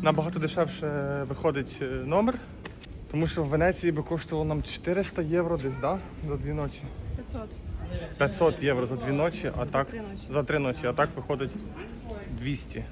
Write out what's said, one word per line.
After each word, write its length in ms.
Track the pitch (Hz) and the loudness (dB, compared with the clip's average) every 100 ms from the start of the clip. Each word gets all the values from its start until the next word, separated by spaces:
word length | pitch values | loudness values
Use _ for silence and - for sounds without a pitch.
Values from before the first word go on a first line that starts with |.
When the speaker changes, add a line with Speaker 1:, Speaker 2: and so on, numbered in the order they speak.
Speaker 1:
набагато 360 | 160 151 156 185 | 6 4 2 0
дешевше 480 | 220 185 160 - 151 147 139 143 135 | 0 2 2 2 -2 0 0 -2 -2
виходить, 500 | 135 165 139 127 - | 2 2 2 -2 -4
е, 40 | 135 131 127 | -4 -2 2
номер, 300 | 175 226 247 - - - - - - - | 4 6 2 -6 -12 -12 -12 -14 -12 -4
тому 160 | 151 160 | 0 2
що 160 | - | 2
в 40 | 147 | 2
Венеції 440 | 147 175 180 170 | 6 4 4 2
би 120 | 151 | 2
коштувало 440 | 127 165 - 156 156 | 0 -2 0 0 2
нам 160 | 151 | 0
чотириста 580 | - - - 180 196 - | -2 -4 0 2 2 0
євро 360 | 160 175 170 156 | 2 2 2 2
десь, 160 | 135 131 | 0 0
да? 160 | 135 190 175 - 151 | 0 0 -4 -8 -4
За 80 | 143 | -2
дві 180 | 131 | -2
ночі. 280 | 151 143 - 139 - - - | -2 -2 -4 -10 -8 -6 -6
Speaker 2:
П'ятсот. 340 | 247 240 220 - - - - - - - | -4 -6 -8 -10 -8 -6 -4 -4 -6 0
Speaker 1:
П'ятсот 460 | 143 - 165 - | 0 6 4 6
євро 240 | 139 127 123 | 2 2 0
за 80 | 127 | -2
дві 160 | 120 | 0
ночі, 400 | 139 165 165 135 104 | 2 2 0 -4 -2
а 20 | |
Speaker 2:
За 120 | 123 | 0
Speaker 1:
так 160 | 139 135 | 0 0
Speaker 2:
три 120 | - | -4
ночі. 340 | 202 196 - | -8 -10 -2
Speaker 1:
за 100 | 135 | 0
три 160 | 139 151 | 2 2
ночі, 280 | 139 120 123 | 2 0 0
а 60 | |
так 160 | 151 147 143 | 2 2 0
виходить 360 | - 139 135 - - - - - - 208 202 123 | -2 -2 -2 -4 -8 -10 -10 -10 -8 -8 -6 -6
двісті. 440 | 127 135 - 113 117 | -2 -2 -4 -8 -8